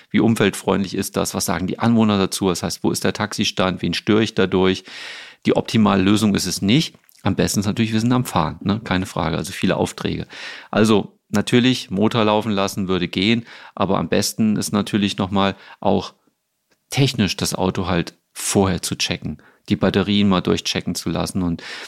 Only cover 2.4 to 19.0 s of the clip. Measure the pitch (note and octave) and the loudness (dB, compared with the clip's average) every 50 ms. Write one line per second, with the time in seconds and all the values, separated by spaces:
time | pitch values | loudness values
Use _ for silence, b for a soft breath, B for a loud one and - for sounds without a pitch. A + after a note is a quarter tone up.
2.4 | G2+ F#2+ F2 - - F2 - - - - - - - G2+ - - G#2+ G#2 - - | 0 0 0 0 -4 -6 -6 -4 -2 -2 -2 0 -2 -2 -2 -2 -4 -4 -4 -2
3.4 | G2+ F#2+ - - F#2+ F#2 F2+ F2+ - F2 E2+ - - - G2+ G#2+ A2+ G#2+ - - | -4 -2 0 0 0 0 0 -2 -2 -4 -4 -2 0 2 2 4 2 2 0 0
4.4 | F#2+ F#2 G2 F#2 F#2 F#2+ F#2+ - - B B B B B B B B B B B | 0 2 2 2 4 2 2 0 -4 B B B B B B B B B B B
5.4 | B - - - - - - A#2 G#2+ G#2 G2 G2 F#2+ F#2+ G#2+ G#2 A2 G#2+ G2 F#2+ | B 0 0 0 0 0 2 4 4 4 4 4 4 4 4 4 4 2 2 0
6.4 | - F#2 E2+ - G2+ G2 A2+ D#3 E3 - - _ _ _ _ _ - G#2 G2+ - | -2 -2 -4 -2 0 2 2 2 2 -2 -6 _ _ _ _ _ -2 -2 0 2
7.4 | F2 F2+ - A2 G2 G#2 F#2+ - A2+ A2 A2 A2 A2 A#2+ B2 B2+ B2+ - - G2+ | 2 0 0 0 -2 0 0 0 0 0 0 0 2 2 2 0 0 0 0 0
8.4 | D#2+ D#2 D#2+ - - F#2 G2+ A2 - - F#2 F#2 F#2+ - - F2+ F2 D#2+ D#2+ D#2+ | 0 0 -2 -4 -2 -2 -2 -2 -2 -2 -2 -2 -2 -4 -4 -4 -2 -2 -2 -4
9.4 | E2 - - - - F#2+ E2+ D2+ F#2 - - - - F2 E2 D#2+ D#2+ - B B | -4 -6 -6 -4 -2 -2 0 0 -2 -4 -4 -6 -6 -6 -6 -6 -8 -10 B B
10.4 | B B B B B B B - G#2+ A2 A2 G2 F2 - _ _ _ _ G#2 G#2 | B B B B B B B 2 4 4 4 4 2 -2 _ _ _ _ -4 -2
11.4 | G2 - - B2 A#2+ C3 B2+ - - - F#2+ F#2+ G#2 A2 - B2 A2 G#2+ G#2+ G#2+ | 0 2 4 4 4 4 2 0 -4 -6 -2 0 0 2 2 2 2 2 2 2
12.4 | G#2 A2+ G#2 G2 G2 G2 - G#2+ G2 F2 F#2 F2+ F2+ F2 - G2 F#2 G#2+ A#2 A#2 | 2 0 0 0 0 -2 -2 -4 -2 -2 0 0 -2 -2 -2 0 2 2 2 0
13.4 | A2+ B B B B B B B G#2 F#2+ G2 F#2+ F2+ - G2 G2 G2+ - - - | -2 B B B B B B B -2 0 0 0 0 0 0 0 0 0 0 0
14.4 | A2+ A2 G#2 A2 G#2 - - G#2 G2 - - G#2+ G2 G2 - - G#2 F2+ G2 G2 | 2 2 2 0 -2 -2 -2 -2 -2 0 0 0 0 0 -2 -2 -4 -2 0 0
15.4 | G2 G2 F#2 B B B B B - G#2 G2 G2 F#2 - - _ _ _ _ _ | 0 0 -2 B B B B B 0 0 2 0 0 -4 -12 _ _ _ _ _
16.4 | _ _ _ _ _ _ _ _ _ - - - C#3 C3 - - G#2 F2 - - | _ _ _ _ _ _ _ _ _ -6 -2 0 0 0 2 0 0 0 -2 -2
17.4 | - E2 - - F#2+ F#2 F2 - F#2 E2+ F#2 F2 D#2+ - - _ _ _ - - | -4 -4 -2 -2 -2 -2 -2 -2 -2 -2 -2 -2 -2 -4 -8 _ _ _ -14 -10
18.4 | - - - G#2+ G2 F#2+ F2+ D#2+ - - - - | -6 0 2 2 2 2 0 -2 -4 -6 -6 -4